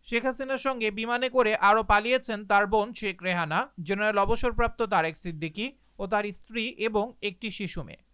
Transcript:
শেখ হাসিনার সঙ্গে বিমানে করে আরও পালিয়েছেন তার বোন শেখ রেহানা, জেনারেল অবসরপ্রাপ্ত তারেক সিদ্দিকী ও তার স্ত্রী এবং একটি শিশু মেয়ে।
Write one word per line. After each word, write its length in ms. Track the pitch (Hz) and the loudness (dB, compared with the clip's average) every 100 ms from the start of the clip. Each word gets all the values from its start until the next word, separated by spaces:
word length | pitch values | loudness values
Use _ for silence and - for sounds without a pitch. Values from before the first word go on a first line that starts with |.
| - | -4
শেখ 140 | 233 | -2
হাসিনার 400 | 262 247 262 262 269 | -2 -4 -6 -4 -4
সঙ্গে 220 | 247 220 | -2 -4
বিমানে 380 | 202 226 240 254 | -4 -4 -2 0
করে 240 | 254 220 220 202 | 2 2 4 6
আরও 140 | 220 | 4
পালিয়েছেন 560 | 214 208 220 254 254 208 196 | 4 2 4 -2 -2 -8 2
তার 180 | 202 208 | 4 4
বোন 220 | 214 208 | 2 0
শেখ 240 | 226 208 185 | -4 -6 -4
রেহানা, 360 | 185 175 160 165 269 - | -2 -2 0 0 -2 -8
জেনারেল 360 | 156 196 214 202 | -4 0 2 2
অবসরপ্রাপ্ত 640 | 196 226 247 226 233 - | 2 2 2 2 0 0
তারেক 320 | 226 190 160 156 | 0 2 2 -4
সিদ্দিকী 500 | 180 156 160 180 247 - _ - | -10 -6 -6 -4 -8 -8 _ -10
ও 40 | 196 | -2
তার 180 | 208 208 | -2 -2
স্ত্রী 320 | 190 - 226 226 - | -10 -8 -6 -6 -4
এবং 260 | 220 214 226 - | 0 0 -2 -4
একটি 260 | 202 185 226 | -8 -6 -10
শিশু 300 | - 196 175 | -6 -6 -6
মেয়ে। 200 | 120 - _ | -10 -16 _